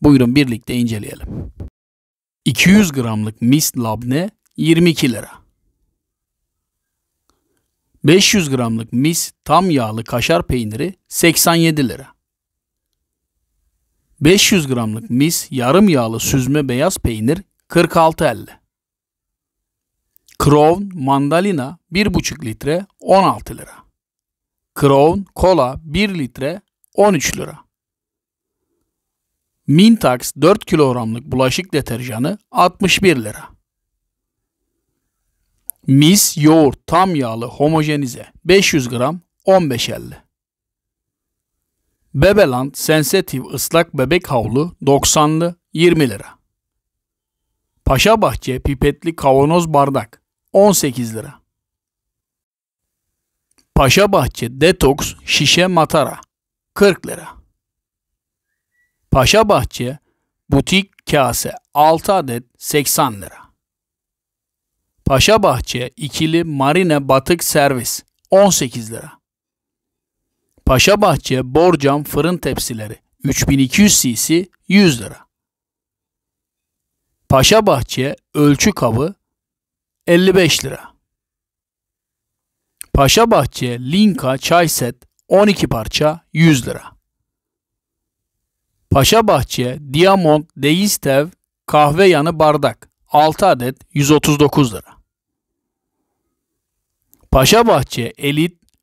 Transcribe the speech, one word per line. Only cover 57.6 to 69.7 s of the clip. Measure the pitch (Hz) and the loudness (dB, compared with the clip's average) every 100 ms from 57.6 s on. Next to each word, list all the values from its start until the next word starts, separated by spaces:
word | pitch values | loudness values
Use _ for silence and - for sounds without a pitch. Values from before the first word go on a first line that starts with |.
| _ _ _ _ _ _ _ _ _ _ _ _ _ _ - | _ _ _ _ _ _ _ _ _ _ _ _ _ _ -2
Paşabahçe | 135 123 208 220 165 120 - 123 147 _ _ _ _ - | 0 2 2 2 0 -2 -8 -10 -10 _ _ _ _ -4
butik | 139 135 190 196 _ - | -2 0 -2 -2 _ -4
kase | 147 123 110 - - _ | -2 0 -4 -8 -12 _
altı | 143 156 165 - | 0 2 2 0
adet | 196 135 120 - _ | -2 -2 -10 -12 _
seksen | - 147 139 - 139 104 | -4 -4 -2 -2 -2 -4
lira. | 95 - _ _ _ _ _ _ _ _ _ _ _ _ _ _ _ _ | -16 -20 _ _ _ _ _ _ _ _ _ _ _ _ _ _ _ _
Paşabahçe | - 135 151 220 185 123 - 123 127 - | -2 0 2 2 2 -2 -6 -10 -10 -12
ikili | 143 - 160 165 | -10 -4 -2 -2
marine | 170 139 135 170 185 147 135 | -2 -2 0 0 0 -2 0
batık | 135 - 170 | 0 0 -2
servis | - 156 143 127 110 - _ _ - | 0 0 0 -2 -8 -12 _ _ 0
on | 190 202 | 4 4
sekiz | 156 131 123 110 | 2 -4 -8 -12
lira. | 113 151 - _ _ _ _ _ | -16 -18 -20 _ _ _ _ _